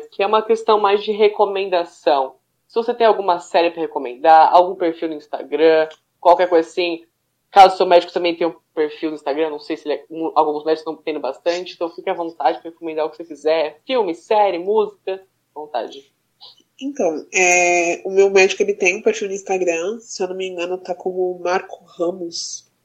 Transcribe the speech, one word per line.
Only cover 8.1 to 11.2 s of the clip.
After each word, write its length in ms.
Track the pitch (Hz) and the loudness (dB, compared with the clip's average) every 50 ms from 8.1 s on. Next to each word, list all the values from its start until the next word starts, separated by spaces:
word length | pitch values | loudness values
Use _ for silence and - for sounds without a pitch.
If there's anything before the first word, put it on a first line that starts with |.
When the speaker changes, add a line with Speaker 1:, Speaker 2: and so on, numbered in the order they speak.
Speaker 1:
também 240 | - 185 175 175 170 | -4 -4 -2 -2 -2
tenha 140 | - 175 160 | -2 -4 -4
um 60 | - - _ _ - | -4 -8 _ _ -4
perfil 380 | 160 156 147 151 - 165 156 | -4 -4 -4 -4 -6 -8 -8
no 40 | 156 | -8
Instagram, 340 | 147 - 143 135 151 160 156 | -6 -6 -4 -2 -2 -2 -2
não 100 | 147 147 | -4 -8
sei 180 | - - 165 156 | -8 -8 -10 -8
se 100 | - 147 | -6 -6
ele 60 | 139 | -6
é, 120 | - - - | -6 -8 -10
um, 200 | 160 165 160 151 - | -10 -6 -6 -2 0
alguns 300 | 151 160 151 151 151 151 | 0 0 0 0 -4 -2
médicos 160 | 156 160 156 | -4 -4 -4
estão 140 | - 160 151 - | -4 -10 -12 -10
tendo 240 | - 160 151 151 | -8 -8 -8 -6